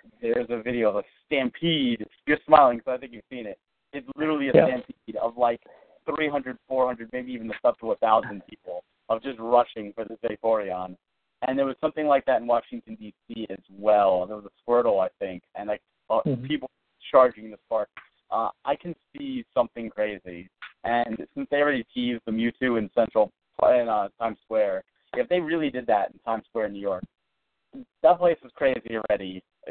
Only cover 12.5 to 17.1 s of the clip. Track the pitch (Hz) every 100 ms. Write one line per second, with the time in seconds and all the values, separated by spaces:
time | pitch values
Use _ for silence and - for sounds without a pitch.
12.5 | 117 - 117 - 110 107 _ - 226 -
13.5 | 95 _ 95 107 101 98 92 92 107 101
14.5 | _ - 120 117 98 92 - 98 90 _
15.5 | - 104 104 _ _ - 110 156 120 131
16.5 | 151 127 _ _ _ -